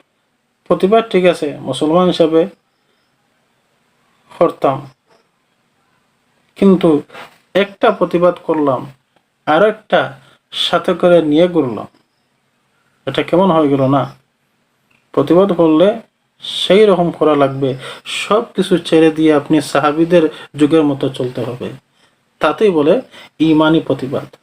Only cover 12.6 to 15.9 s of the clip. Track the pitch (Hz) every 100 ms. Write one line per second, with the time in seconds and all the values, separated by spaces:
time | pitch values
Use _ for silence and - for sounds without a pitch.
12.6 | _ _ _ _ - 139 143 170 196 160
13.6 | 147 139 135 139 123 - _ _ _ _
14.6 | _ _ _ _ _ - 151 165 196 175
15.6 | 165 156 196